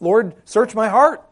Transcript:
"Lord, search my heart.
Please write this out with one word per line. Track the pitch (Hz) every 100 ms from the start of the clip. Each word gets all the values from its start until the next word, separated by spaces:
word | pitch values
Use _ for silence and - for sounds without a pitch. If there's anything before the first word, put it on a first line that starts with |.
"Lord, | 175 220 190 -
search | - 214 247
my | 220 220
heart. | 220 302 - _